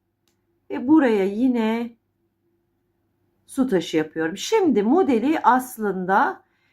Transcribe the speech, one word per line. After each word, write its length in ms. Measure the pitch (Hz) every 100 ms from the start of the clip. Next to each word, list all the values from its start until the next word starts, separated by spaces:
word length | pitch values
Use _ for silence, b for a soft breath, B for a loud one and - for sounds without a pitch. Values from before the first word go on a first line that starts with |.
| _ _ _ _ _ _ _
ve 180 | 285 247
buraya 380 | 311 262 214 190
yine 720 | 202 262 240 220 226 240 - _ _ _ _ _ _ _ _ _ _ _ _ _ _ _
su 220 | - 254
taşı 300 | 185 165 160
yapıyorum. 400 | 156 160 160 185
Şimdi 460 | - 440 359 208
modeli 560 | 208 330 370 226 254 320
aslında 1040 | 208 254 254 - 208 185 180 202 302 370 _ _ _